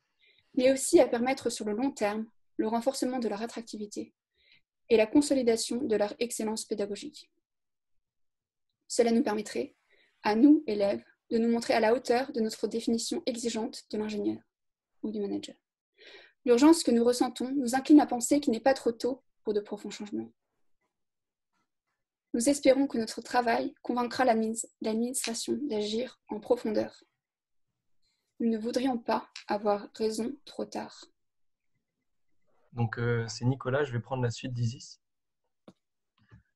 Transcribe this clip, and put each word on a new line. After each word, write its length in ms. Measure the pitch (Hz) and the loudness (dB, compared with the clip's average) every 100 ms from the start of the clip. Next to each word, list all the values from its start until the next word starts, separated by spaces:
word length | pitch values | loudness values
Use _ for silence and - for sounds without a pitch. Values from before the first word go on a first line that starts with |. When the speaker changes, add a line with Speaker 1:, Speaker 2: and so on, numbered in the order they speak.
| _ _ _ _ _ | _ _ _ _ _
Speaker 1:
mais 180 | - 254 | 2 4
aussi 280 | 269 - 339 | 4 4 6
à 80 | 247 | 6
permettre 420 | 240 247 269 240 | 2 0 -2 -4
sur 160 | - 214 | -4 -4
le 80 | |
long 160 | 208 269 | -2 -2
terme 360 | - 208 220 226 _ _ - | -2 -2 -2 -8 _ _ -6
le 100 | 220 | -2
renforcement 520 | 233 269 269 254 254 | -2 -2 -2 -2 -2
de 100 | 220 | -4
leur 140 | 202 | -4
attractivité 720 | 233 233 - 214 208 - - _ _ _ _ _ _ _ - | -8 -10 -12 -12 -12 -12 -14 _ _ _ _ _ _ _ 2
et 80 | 220 | 2
la 100 | 220 | 6
consolidation 760 | 302 285 269 233 226 - 240 | 4 4 2 2 2 0 -4
de 140 | 240 208 | 0 0
leur 180 | 208 - | 0 -2
excellence 460 | 240 - 214 220 | -6 -4 -4 -4
pédagogique. 680 | - 208 202 202 - - - _ _ _ _ _ _ _ _ _ _ _ _ _ _ _ - | -6 -6 -6 -8 -12 -16 -20 _ _ _ _ _ _ _ _ _ _ _ _ _ _ _ -4
Cela 240 | - 233 | 2 4
nous 100 | 233 | 2
permettrait, 540 | 214 214 208 233 269 _ _ _ _ _ | 2 -2 -6 -8 -8 _ _ _ _ _
à 100 | 214 | 0
nous, 300 | 220 285 311 - | 6 6 6 2
élèves, 380 | 208 202 233 - _ - | 0 0 -2 -8 _ -4
de 80 | 226 | 0
nous 100 | 233 | 2
montrer 260 | 233 - | 0 0
à 60 | 233 | 2
la 140 | 220 | 4
hauteur 380 | 254 254 240 277 | 2 2 0 0
de 80 | 269 | -2
notre 260 | 220 - 214 | -4 -4 -6
définition 560 | 226 240 226 - - - | -4 -2 -2 -2 -6 -4
exigeante 580 | 233 233 220 240 - - | -4 -4 -4 -6 -10 -10
de 60 | 214 | -6
l'ingénieur 420 | 214 208 208 220 _ _ _ _ _ _ | -6 -4 -4 -4 _ _ _ _ _ _
ou 100 | 214 | -8
du 80 | 208 | -6
manager. 340 | 202 202 - - _ _ _ _ - - - _ | -4 -6 -10 -18 _ _ _ _ -20 -20 -20 _
L'urgence 380 | 240 240 302 330 | 4 8 8 8
que 80 | - | 4
nous 140 | 233 | 4
ressentons 480 | 233 247 254 - 254 | 4 2 0 -2 -4
nous 240 | 285 240 262 | -2 -2 0
incline 240 | 269 294 | 8 8
à 60 | 240 | 8
penser 340 | 247 - 294 | 0 0 0
qu'il 120 | 285 | 2
n'est 80 | 226 | 2
pas 140 | 269 | 2
trop 160 | 269 233 | 2 0
tôt 300 | 233 240 269 _ _ | -2 -4 -6 _ _
pour 80 | - | -4
de 80 | 208 | -4
profonds 300 | 202 208 208 | -4 -10 -10
changements. 420 | - 208 - 226 _ _ _ _ _ _ _ _ _ _ _ _ _ _ _ _ _ _ _ _ | -12 -8 -8 -10 _ _ _ _ _ _ _ _ _ _ _ _ _ _ _ _ _ _ _ _
Nous 140 | 240 277 | -2 0
espérons 380 | 285 269 262 277 | 2 4 4 2
que 120 | 233 | -2
notre 240 | 220 - | -4 -8
travail 520 | - 247 233 240 269 - | -4 0 0 0 -2 -6
convaincra 420 | - 247 240 247 | -4 -2 -2 2
l'adminis-, 420 | 254 226 220 226 - - | 2 2 0 -4 -10 -8
l'administration 800 | 220 220 240 262 - 233 - 233 | -4 -2 -2 -4 -6 -6 -6 -4
d'agir 580 | 285 214 208 220 254 - - | -4 -4 -2 -4 -6 -10 -12
en 120 | 214 | -6
profondeur. 600 | - 240 226 214 220 - _ _ _ _ _ _ _ _ _ _ _ _ _ - | -2 -2 -2 -4 -4 -10 _ _ _ _ _ _ _ _ _ _ _ _ _ -6
Nous 100 | 233 | -4
ne 80 | 220 | -2
voudrions 400 | 226 247 262 233 | -4 -2 -2 -2
pas 300 | - 233 - - - | -4 -6 -6 -14 -8
avoir 420 | 208 214 202 - | -4 -2 -2 -4
raison 420 | - 220 220 233 294 | -4 -4 -4 -6 -10
trop 200 | - - | -14 -12
tard. 400 | 208 208 214 - - _ _ _ _ _ _ _ _ _ _ _ _ _ _ _ _ | -10 -10 -12 -16 -20 _ _ _ _ _ _ _ _ _ _ _ _ _ _ _ _
Speaker 2:
Donc, 260 | 120 113 120 | -4 -2 -2
euh, 280 | 120 117 113 | -2 -2 -4
c'est 180 | - 120 | -4 -2
Nicolas, 380 | 135 127 135 | -2 -2 -2
je 80 | 143 | -2
vais 80 | 120 | -4
prendre 220 | - 131 | -6 -4
la 80 | 120 | -4
suite 220 | - 131 | -4 -8
d'Isis. 480 | 120 117 139 - - _ _ _ _ _ _ - - _ _ _ _ _ - _ | -4 -4 -6 -14 -20 _ _ _ _ _ _ -20 -20 _ _ _ _ _ -20 _